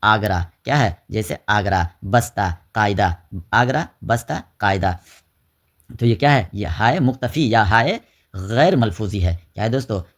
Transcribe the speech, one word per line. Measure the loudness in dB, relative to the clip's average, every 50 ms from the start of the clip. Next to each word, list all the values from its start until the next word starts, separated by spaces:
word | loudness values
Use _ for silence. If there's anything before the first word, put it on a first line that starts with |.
آگرہ، | 2 2 2 2 2 0 -2 -2 -4 -6 _ _ _
کیا | -2 0 0
ہے؟ | 2 0 -2 -4 _ _
جیسے | -6 -6 -4 -4 -8 -12 _
آگرہ، | _ 0 0 2 2 0 0 0 -2 -4 _
بستہ، | -12 0 0 0 0 0 -2 -2 -2 -2 -2 -6 _ _
قاعدہ، | _ 0 0 0 2 2 2 0 0 -2 _ _ -12 -12 -10 _
آگرہ، | 0 2 2 2 0 -2 -4 -6 _ _
بستہ، | -4 -2 -2 -2 -2 -4 -8 -10 -10 _ _
قاعدہ۔ | _ 0 0 0 2 0 -2 -2 -4 _ _ -20 _ _ _ _ _ _ _ _ _ _ _ _ _ _ _ -12 -2
تو | 0
یہ | 2 2
کیا | 2 4 2 4
ہے؟ | 2 2 -2
یہ | -6 -8 -6
ہائے | -6 -4 0 0 2 2 2
مختفی | 0 0 -2 -2 -6 -6 -4 -2 -2 2
یا | 4 2 2 4
ہائے | 4 2 2 2 -2 -4 -8 _ _ _ _ _ _
غیر | -12 -10 -4 0 2 4 4 4
ملفوظی | 4 2 0 0 -4 -6 -4 -2 0 0
ہے۔ | 0 0 -2 -6 _ _
کیا | -6 -4
ہے | -2
دوستو؟ | -2 -2 -4 -2 -6 -6 -6 -8 _